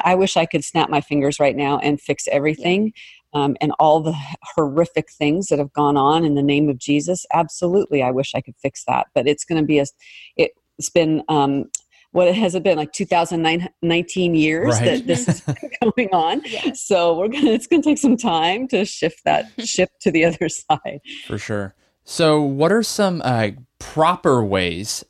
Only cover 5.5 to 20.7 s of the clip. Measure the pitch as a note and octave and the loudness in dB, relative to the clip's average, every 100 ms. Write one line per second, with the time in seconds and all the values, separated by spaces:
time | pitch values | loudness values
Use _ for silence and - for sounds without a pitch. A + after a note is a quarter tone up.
5.5 | C#3+ C#3+ - D3 C#3+ C3+ D#3+ D#3+ C#3+ C#3+ | -2 -2 0 2 2 2 2 2 2 2
6.5 | C#3+ D3+ B2+ - C#3+ D3 F3+ - D#3+ D#3+ | 2 2 0 0 0 0 -4 -2 -2 -2
7.5 | - F3 F#3+ - D3 B2+ B2+ C3+ - - | -2 0 0 0 0 0 -2 -4 -6 -8
8.5 | - C#3 - - B2+ - - B2+ D3 - | -8 -8 -6 -4 -2 -2 0 0 -2 -2
9.5 | D#3+ D3 D3 C#3 - - - - - B2 | -2 2 2 0 -6 -20 -20 -10 -2 -2
10.5 | - _ - - F3 D#3+ D#3 - D#3 C#3 | -4 _ -14 -2 0 2 0 0 0 2
11.5 | C#3 - - _ _ _ F3+ F3+ F#3+ G3+ | 0 -4 -10 _ _ _ 2 2 2 0
12.5 | F3+ F#3+ D#3+ D3+ - G3 F3 E3+ E3+ D#3+ | 0 0 0 -2 -6 -2 0 0 0 0
13.5 | E3+ F3 - E3+ E3+ F3 F#3 F3+ D#3+ D#3 | 0 -4 -4 -2 0 -2 -2 0 2 2
14.5 | D#3+ F#3 A2 A#2+ B3+ A#3+ A#3+ B3 - - | 0 0 2 0 0 -2 -2 -2 -2 -4
15.5 | C#3+ C#4 - A3+ - G#3+ F#3 D#3+ A3+ - | -8 -10 -2 -2 0 0 0 0 -2 -6
16.5 | A3 D4+ - - F#3+ E3+ E3 G#3 C#4 D4 | -6 -6 -6 -2 2 2 2 -2 0 2
17.5 | A3+ - E4+ D4 D4 C#4 A#3 A3+ E3 E3 | 2 2 2 2 2 2 2 2 0 2
18.5 | G3+ C4 G3+ G3+ - E3 - D#3 D3+ - | 0 -2 -2 -2 -2 -4 -2 0 0 -2
19.5 | - A3+ - F3+ _ - D#3+ E3 D#3+ D#3+ | -8 -6 0 -2 _ 0 2 2 2 -4
20.5 | - - | -6 -2